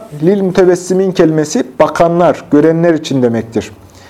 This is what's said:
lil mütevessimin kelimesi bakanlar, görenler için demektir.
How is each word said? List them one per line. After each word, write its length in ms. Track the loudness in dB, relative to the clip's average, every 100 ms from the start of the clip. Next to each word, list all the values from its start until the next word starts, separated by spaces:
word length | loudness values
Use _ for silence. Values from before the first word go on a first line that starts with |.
| -6 -4
lil 200 | 0 0
mütevessimin 680 | 0 2 2 2 0 -2 -2
kelimesi 540 | 0 0 2 -2 -4 -6 -2
bakanlar, 680 | -2 2 0 2 0 0 0
görenler 420 | 2 2 2 0
için 300 | 0 -2 -2
demektir. 480 | 0 -2 -4 -6 -8 -16 -20 -20 -20